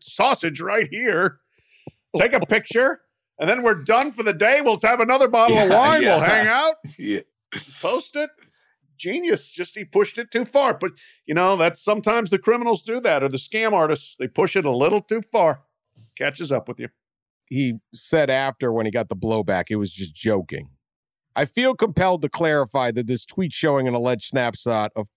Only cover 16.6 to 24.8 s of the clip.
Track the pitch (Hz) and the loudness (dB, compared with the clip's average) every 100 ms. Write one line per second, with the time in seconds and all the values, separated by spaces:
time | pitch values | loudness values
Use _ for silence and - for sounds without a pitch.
16.6 | - 120 120 _ _ _ _ _ - 131 | -4 -12 -14 _ _ _ _ _ -8 -4
17.6 | 131 113 _ - - 165 139 131 135 - | -4 -4 _ -18 -2 0 2 0 -2 -4
18.6 | 127 113 110 117 101 98 113 110 95 92 | -2 -2 -2 -2 -4 -4 -2 -2 0 -2
19.6 | 85 107 98 - 92 76 110 101 80 69 | -2 -4 -4 -8 -14 -6 -2 -2 -2 -10
20.6 | 71 _ _ _ _ _ _ - 147 - | -14 _ _ _ _ _ _ -4 -4 0
21.6 | 262 254 226 160 185 180 147 - 165 151 | 0 0 -2 0 0 0 -2 -2 0 2
22.6 | 127 139 123 113 117 123 - - 175 - | 0 -2 -2 -2 -4 -6 -6 -6 -6 -2
23.6 | 156 139 131 120 123 123 - 139 120 - | 0 2 0 0 -2 -2 -4 -2 -2 -4
24.6 | 123 110 | -4 -2